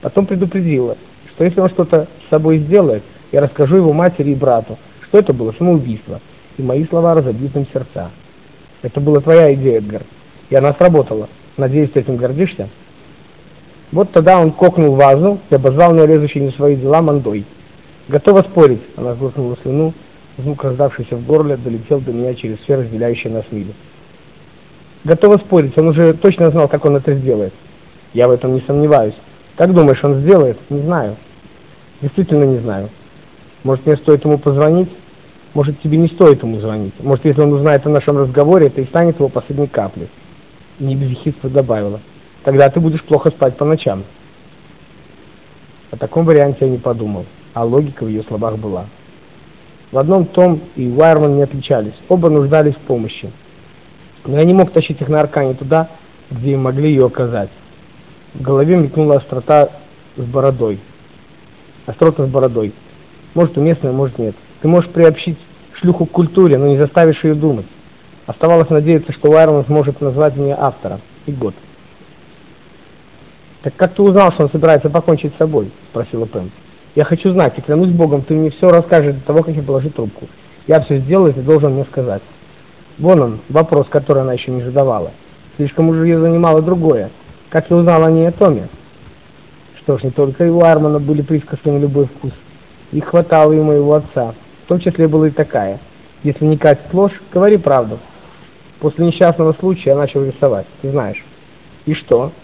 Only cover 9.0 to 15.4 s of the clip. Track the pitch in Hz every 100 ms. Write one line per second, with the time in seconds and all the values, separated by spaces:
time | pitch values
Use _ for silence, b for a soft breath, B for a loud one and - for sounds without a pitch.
9 | 143 147 139 165 160 139 135 113 104 107
10 | - - - - - 135 139 139 180 160
11 | 131 110 107 - - - 135 139 147 143
12 | 123 127 123 135 185 - 101 - - -
13 | - - - - - - - - - 160
14 | 196 175 165 185 160 156 180 180 156 135
15 | 139 139 180 202